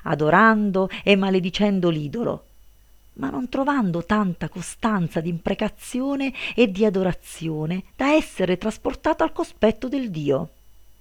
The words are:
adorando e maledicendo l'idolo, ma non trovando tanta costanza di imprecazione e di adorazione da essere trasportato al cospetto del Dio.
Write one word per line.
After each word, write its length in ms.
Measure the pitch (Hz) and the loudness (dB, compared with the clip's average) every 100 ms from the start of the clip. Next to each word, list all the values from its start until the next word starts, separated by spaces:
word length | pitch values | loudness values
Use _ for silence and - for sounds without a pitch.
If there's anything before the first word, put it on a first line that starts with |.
adorando 840 | 160 151 151 175 226 220 208 190 190 - | -4 0 4 6 6 6 2 0 0 -2
e 120 | - 202 | 2 4
maledicendo 720 | 196 190 180 - 208 196 175 | 4 2 0 0 0 2 0
l'idolo, 540 | 156 147 226 233 - - - - - _ - - | 0 -4 -4 -4 -4 -8 -20 -20 -20 _ -20 -20
ma 140 | - 269 | -10 -8
non 200 | 277 247 | -6 -4
trovando 560 | 262 269 285 196 170 | -2 0 2 2 0
tanta 440 | - 214 196 170 165 | 0 0 0 -2 -8
costanza 720 | 180 - - 226 208 165 170 | -8 -12 -4 -2 0 -2 -4
di 80 | 160 | -4
imprecazione 1040 | 170 - 196 214 - - 247 269 277 269 - - | -4 -4 -2 -4 -6 -10 -6 -4 -2 -4 -6 -4
e 160 | - 240 | 2 2
di 140 | 185 | 4
adorazione 1000 | 214 190 185 - - - 160 151 156 185 - | 2 2 0 -2 -8 -10 -6 -4 -4 -4 -8
da 180 | - 269 | -2 2
essere 440 | 311 - - 180 180 | 4 2 -2 0 0
trasportato 640 | 220 - - - 302 320 | -2 -4 -6 -4 -2 0
al 100 | 320 | 0
cospetto 560 | - 330 - 214 214 254 | -2 -6 2 2 2 -4
del 220 | 277 240 | -4 -4
Dio. 400 | 156 143 135 165 - - - - - | -4 0 0 -2 -12 -20 -20 -20 -20